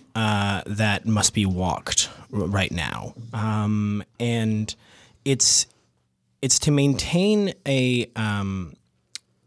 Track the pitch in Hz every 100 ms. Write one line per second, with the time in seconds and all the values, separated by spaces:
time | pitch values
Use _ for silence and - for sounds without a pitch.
0 | - - 110 104 101 101 - 104 107 98
1 | - 107 - - 98 90 95 - - -
2 | - - - 104 87 101 95 85 76 -
3 | - - 117 113 110 107 104 107 104 104
4 | 98 - 120 117 110 107 107 - _ -
5 | - _ - 135 - - - _ _ _
6 | _ _ _ - 131 - - 147 139 131
7 | - 170 196 214 196 - - 135 127 123
8 | 117 - 110 101 98 95 85 67 _ _
9 | _ - _ _